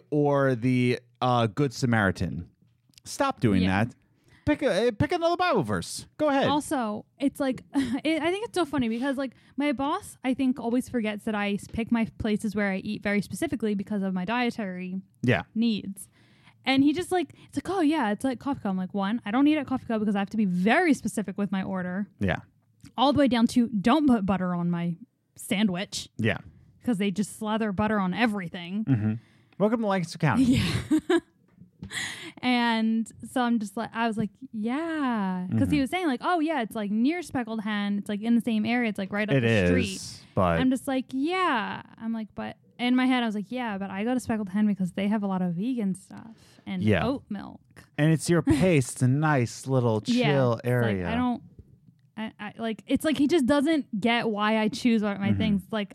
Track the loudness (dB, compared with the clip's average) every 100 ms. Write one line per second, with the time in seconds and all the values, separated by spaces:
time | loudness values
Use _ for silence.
0 | 0 0 2 4 2 2 2 2 2 0
1 | _ -4 0 2 2 0 -2 0 2 4
2 | 4 2 -4 -6 -12 _ _ _ _ -20
3 | -14 -2 -2 2 2 4 4 2 0 -4
4 | _ _ _ _ 0 2 2 2 0 0
5 | -2 2 0 2 2 2 0 -2 -4 -12
6 | -14 -2 0 2 2 0 -2 -4 -4 -8
7 | -12 -4 -4 -2 -4 -4 -4 -4 -2 -2
8 | -2 0 0 -2 -4 -2 -2 -2 -2 -2
9 | -2 -4 -6 -10 _ -4 -2 -2 -2 -4
10 | -8 -8 -4 0 0 0 -2 -2 -2 -4
11 | -4 -4 -4 -2 -2 -4 -4 -6 0 0
12 | 0 -2 -2 0 -2 -2 -2 -2 -6 -6
13 | -2 -2 -2 -4 -4 -2 -2 -2 -4 -4
14 | -2 -4 -2 0 -2 -2 -8 -8 -8 -10
15 | -12 -4 0 0 0 -2 0 0 -6 -14
16 | -18 _ _ _ -20 _ 0 4 4 2
17 | 0 -2 -2 -10 -10 -8 -4 0 2 2
18 | 0 0 -2 -4 -6 -4 -2 -2 -4 -2
19 | -2 -2 -2 2 4 2 0 -6 -2 -2
20 | 0 0 -2 0 0 2 4 4 4 2
21 | 0 -4 -6 -4 -4 -2 -4 -4 -4 -6
22 | -8 -4 -2 -2 -6 _ _ _ -12 2
23 | 2 6 4 4 4 4 2 2 4 4
24 | 6 4 2 0 0 -2 -2 -2 -2 -6
25 | -12 _ _ -16 -4 0 0 0 -6 -8
26 | -10 0 0 0 -6 -20 -20 _ -4 0
27 | -2 -2 -6 -6 -4 -2 -2 -2 0 0
28 | 0 0 0 0 -6 -10 -8 -6 0 2
29 | 2 -4 _ _ _ -2 0 2 0 0
30 | -2 0 2 4 4 2 0 -2 0 -2
31 | 2 0 _ _ _ _ -20 -18 -12 -8
32 | -8 -10 -14 -6 0 2 2 2 2 0
33 | -2 -8 -6 -2 0 0 -2 -6 -8 -2
34 | -2 -2 -4 -6 -14 -6 -4 -4 -4 -2
35 | -2 0 -2 -2 -2 0 2 2 0 0
36 | -2 -2 0 0 0 -2 -4 -4 -2 0
37 | 0 0 -4 -6 -4 -6 -4 -2 -2 -4
38 | -4 -4 2 2 2 0 0 0 0 -2
39 | -4 -2 2 2 4 4 6 4 0 -6
40 | -12 -16 -6 2 2 4 2 0 -2 -4
41 | -4 -4 -2 0 0 0 -4 -8 -14 -12
42 | -8 -6 -8 -10 -10 -12 _ -4 0 2
43 | 4 2 0 -4 -6 -6 -6 -6 -6 -4
44 | -2 -2 -2 -4 -2 0 0 0 -2 -2
45 | -2 0 -2 -2 -2 -2 -4 -2 -2 -4
46 | -10 -20 -20 -20 -20 -18 -10 -2 2 4
47 | 2 -4 -6 -12 -12 -18 _ -20 -12 0
48 | 2 2 2 2 4 2 4 4 2 0
49 | 2 2 2 2 0 -4 -2 2 2 0
50 | 0 2 4 4 2 0 0 2 2 0
51 | -2 -2 -2 -4 -10 -20 -20 -20 _ _
52 | _ -12 -12 -10 -14 -8 -6 -6 -2 0
53 | 0 2 2 4 4 2 2 0 -2 -2
54 | 0 2 0 0 0 2 0 0 2 2
55 | 0 -2 0 2 2 0 -2 -6 -6